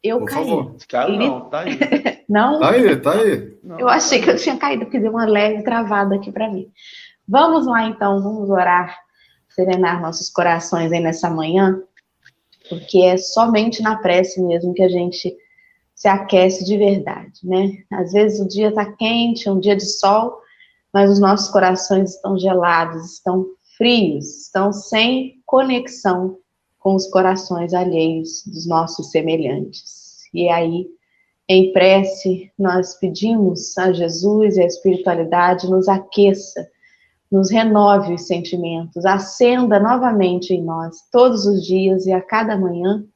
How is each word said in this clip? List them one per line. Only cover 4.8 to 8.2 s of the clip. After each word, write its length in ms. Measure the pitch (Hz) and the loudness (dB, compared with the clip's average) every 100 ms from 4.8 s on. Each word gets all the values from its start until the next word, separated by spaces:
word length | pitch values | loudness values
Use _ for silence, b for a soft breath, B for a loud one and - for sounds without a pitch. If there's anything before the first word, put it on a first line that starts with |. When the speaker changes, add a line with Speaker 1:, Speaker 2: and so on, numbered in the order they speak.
| 226 | -4
Speaker 1:
porque 140 | 262 | -4
deu 120 | 214 | -2
uma 140 | 226 220 | -2 0
leve 380 | 208 208 214 | 2 2 -2
travada 520 | 214 233 214 208 202 196 | -2 -2 -2 -2 0 -2
aqui 160 | 202 | -4
pra 200 | 202 220 | -8 -6
mim. 200 | 190 - B B B B B - | -8 -12 B B B B B 0
Vamos 400 | 247 330 320 254 | 4 4 2 2
lá, 160 | 233 220 | 0 -2
então, 340 | 202 202 196 | -2 0 0